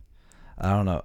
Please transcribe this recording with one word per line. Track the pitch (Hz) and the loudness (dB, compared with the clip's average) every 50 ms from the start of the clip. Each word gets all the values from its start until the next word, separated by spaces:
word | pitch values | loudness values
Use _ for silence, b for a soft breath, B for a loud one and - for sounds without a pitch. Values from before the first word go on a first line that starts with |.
| B - B B B B B B B B B | B -20 B B B B B B B B B
I | B - 98 | B 0 0
don't | 98 104 101 | 2 2 2
know. | 95 85 - | 0 0 -2